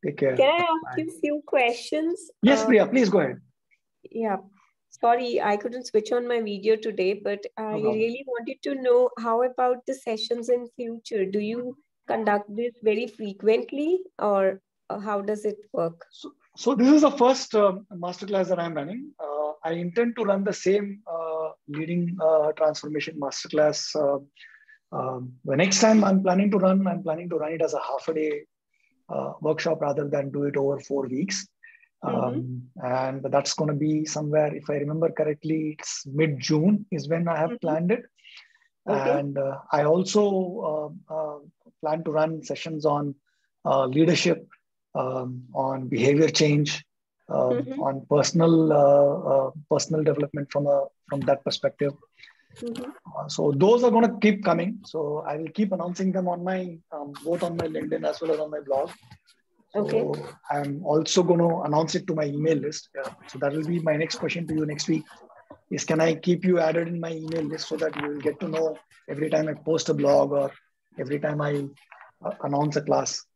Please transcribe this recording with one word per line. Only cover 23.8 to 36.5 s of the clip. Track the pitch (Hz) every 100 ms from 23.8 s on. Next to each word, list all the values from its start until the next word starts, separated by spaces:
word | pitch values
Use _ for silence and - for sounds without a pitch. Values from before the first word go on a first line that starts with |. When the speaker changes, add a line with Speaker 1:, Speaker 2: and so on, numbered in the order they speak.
| - 156
Speaker 1:
Uh, | 143 139 139 _ - - _ - _ 135
um, | 127 131 127 -
the | - 135
next | 190 190
time | 220 220
I'm | 196 190
planning | 190 180 202
to | 202
run, | 185 190 190
I'm | 170
planning | 165 160 175
to | 165
run | 151
it | 160
as | 160
a | 143
half | 131 135 -
a |
day, | 156 156 147 - _ _ _ _ _ _
uh, | - 139 -
workshop | 151 151 175 151
rather | 151 143 143
than | 147 139
do | 139
it | 143 143
over | 139 135
four | - 139 131
weeks. | 127 190 - - _ - - _ _
Speaker 2:
Mm-hmm. | - -
Speaker 1:
Um, | 123 123 127 127 127 -
and | 127 127 131 135 135
that's | 143 139
gonna | - 156
be | 151 151 151
somewhere, | 156 151 151 151 151
if | 151 143
I |
remember | 147 143 160 165
correctly, | 156 156 147 156 156 156 151
it's | - -
mid-June | 139 139 160 139 123